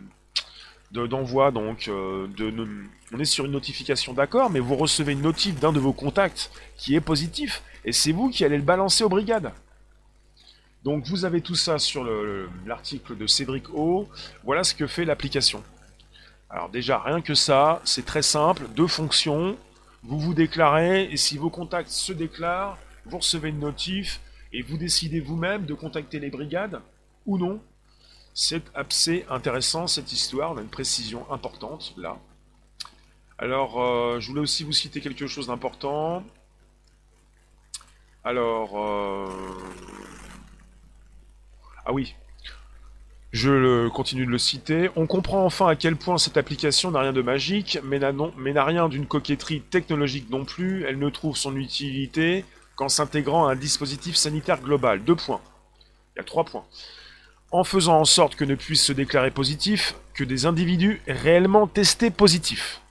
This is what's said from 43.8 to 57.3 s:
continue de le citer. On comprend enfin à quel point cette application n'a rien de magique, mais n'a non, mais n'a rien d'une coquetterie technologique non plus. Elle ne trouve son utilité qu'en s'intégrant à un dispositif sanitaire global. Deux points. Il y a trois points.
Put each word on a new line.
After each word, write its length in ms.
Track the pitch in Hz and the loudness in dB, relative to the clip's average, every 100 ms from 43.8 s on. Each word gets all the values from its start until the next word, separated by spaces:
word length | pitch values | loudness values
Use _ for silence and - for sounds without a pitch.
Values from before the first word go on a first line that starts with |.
| 117 | 2
continue 380 | - 131 131 127 | -2 -4 -2 -2
de 40 | |
le 60 | 120 | 0
citer. 540 | - 131 - 160 180 | 0 -2 0 0 2
On 120 | 165 160 | 0 0
comprend 360 | 185 - 196 | 0 0 2
enfin 240 | 185 - 185 | 2 4 2
à 80 | |
quel 220 | 156 165 160 | 4 2 0
point 220 | 180 170 | 0 0
cette 180 | - 156 | 2 0
application 540 | - 143 151 131 180 | 0 -2 0 2 2
n'a 100 | 151 | 0
rien 140 | 135 | 2
de 80 | 131 | 0
magique, 560 | 123 135 139 202 - 160 | 0 0 0 -2 -2 -6
mais 160 | 135 139 | -2 0
n'a 140 | 139 | 0
non, 180 | 139 160 135 | 0 -4 -4
mais 160 | 135 | 0
n'a 100 | 143 | 2
rien 280 | 139 170 165 | 2 2 2
d'une 160 | 139 143 | 0 -2
coquetterie 560 | 147 - 143 - 151 | -2 -2 -4 -4 -8
technologique 640 | - 185 - 151 143 139 113 | -2 -2 0 0 0 -4 -6
non 160 | 131 | -6
plus. 400 | 135 - 185 190 | -6 -4 -4 -2
Elle 140 | 139 135 | -4 -2
ne 100 | 143 | -2
trouve 260 | - 156 | -2 -4
son 220 | 131 143 135 | -4 -4 -4
utilité 880 | 131 - 139 135 131 160 165 190 185 - _ - | -6 -6 -4 -4 -4 0 2 0 -4 -16 _ -6
qu'en 140 | 135 | 0
s'intégrant 560 | - 147 151 139 165 147 | 0 0 0 2 4 4
à 60 | |
un 40 | 131 | 2
dispositif 600 | 143 - 143 139 175 156 | -2 -2 -4 -6 -2 0
sanitaire 440 | 151 151 - 156 | 0 0 0 0
global. 420 | 131 143 127 98 | 2 2 4 2
Deux 140 | 117 170 | 4 2
points. 240 | - 110 - _ _ _ _ _ _ | 2 -6 -6 _ _ _ _ _ _
Il 40 | - | -14
y 20 | |
a 40 | |
trois 200 | - 165 | -4 -2
points. 220 | 160 110 - - - - - - - | -2 -4 -14 -20 -20 -20 -20 -20 -20